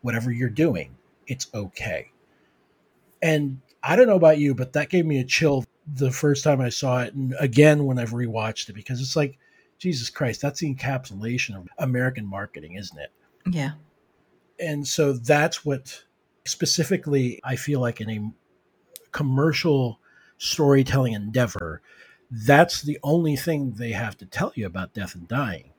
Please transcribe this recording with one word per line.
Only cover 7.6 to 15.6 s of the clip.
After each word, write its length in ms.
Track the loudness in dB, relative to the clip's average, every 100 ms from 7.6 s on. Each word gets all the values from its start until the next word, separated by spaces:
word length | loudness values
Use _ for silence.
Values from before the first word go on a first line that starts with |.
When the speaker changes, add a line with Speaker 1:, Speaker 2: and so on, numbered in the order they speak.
| 8 8 2
Speaker 1:
when 120 | 0
I've 120 | -2
rewatched 580 | -4 -2 -2 -4 -6 -12
it, 60 |
because 260 | -14 -10 -6
it's 160 | -2 0
like, 220 | -2 -4 _ _ _ _
Jesus 320 | -4 -4 -6
Christ, 320 | -4 -4 -2
that's 180 | -6 -4
the 140 | -6
encapsulation 800 | -4 -4 -6 -8 -10 -6 -4 -6 -8
of 120 | -16 -6
American 480 | -2 0 -2 -4 -10
marketing, 480 | -10 -10 -14 -16
isn't 240 | -14 -16 -16
it? 120 | -18 _ _ _ -4
Speaker 2:
Yeah. 220 | -4 -4 -8 _ _ _ _ _ _ _ -10
Speaker 1:
And 260 | -6 -6 -4
so 260 | 0 0
that's 520 | 0 2 2 2 -2